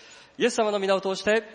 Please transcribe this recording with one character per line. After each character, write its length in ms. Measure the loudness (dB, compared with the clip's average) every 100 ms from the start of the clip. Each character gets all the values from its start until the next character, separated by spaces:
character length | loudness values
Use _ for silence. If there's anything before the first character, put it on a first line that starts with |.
| -20 -20 -16 -2
イ 80 | 0
エ 40 |
ス 60 | 2
様 160 | 0
の 80 | 0
皆 160 | 0 0
を 60 |
通 140 | 0 -4
し 80 |
て 200 | 0 0 -2